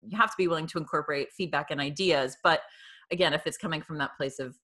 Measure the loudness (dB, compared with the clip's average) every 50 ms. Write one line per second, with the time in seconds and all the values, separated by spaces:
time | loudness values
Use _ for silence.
0 | _ -8 2 2 2 2 4 2 2 2 2 0 -2 -2 -4 -6 -4 -2 -2 -2
1 | -2 0 -2 -2 -2 -4 -4 -6 -6 -2 -2 -2 -2 -2 -4 -2 -2 -4 -2 0
2 | 2 4 4 4 2 0 -4 _ _ 4 4 4 0 -8 -20 -20 -20 -20 -20 -20
3 | -8 _ 0 2 2 4 4 0 -2 -4 -8 -6 -6 -4 -4 -4 -6 -8 -6 -4
4 | -4 -6 -4 -4 -4 -4 -4 -6 -10 -10 -10 _